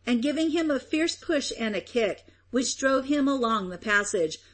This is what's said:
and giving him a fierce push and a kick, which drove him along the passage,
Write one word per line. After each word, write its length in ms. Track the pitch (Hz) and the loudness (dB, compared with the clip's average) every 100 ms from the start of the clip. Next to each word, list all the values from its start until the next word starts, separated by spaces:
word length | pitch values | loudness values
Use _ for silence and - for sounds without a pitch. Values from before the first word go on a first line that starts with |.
| - | -2
and 160 | 247 | 0
giving 300 | 254 294 320 | 0 0 0
him 180 | 302 320 | 0 0
a 100 | 269 | 0
fierce 360 | - 311 330 - | -2 -2 -2 -4
push 360 | - 311 - - | -2 -2 -2 -4
and 180 | 220 202 | -4 -4
a 60 | |
kick, 420 | - 247 214 - - - _ | -4 0 0 -2 -10 -20 _
which 260 | 240 269 - | -2 -2 0
drove 280 | 269 269 262 | 2 2 2
him 220 | 294 269 | 2 2
along 420 | 277 233 226 185 | 2 2 0 -2
the 100 | 180 | -6
passage, 580 | 220 208 202 202 160 - - | 0 0 2 0 -2 -2 -16